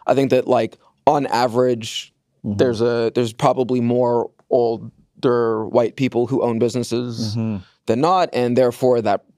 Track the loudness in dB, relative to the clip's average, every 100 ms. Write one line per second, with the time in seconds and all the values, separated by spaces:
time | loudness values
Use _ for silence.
0 | -2 0 2 0 2 0 0 -8 _ _
1 | 2 2 0 0 2 2 2 0 -4 -10
2 | -12 _ _ _ -6 0 0 2 0 0
3 | 0 0 -2 0 0 2 0 0 0 0
4 | 0 0 -4 -10 _ 0 0 -4 -10 -20
5 | _ _ 0 2 0 -2 0 0 0 -2
6 | -2 0 -2 0 0 0 0 -2 -4 -6
7 | -6 -6 -6 -4 -4 -6 -10 _ -4 0
8 | 2 2 0 0 0 2 2 2 2 2
9 | 0 -2 -4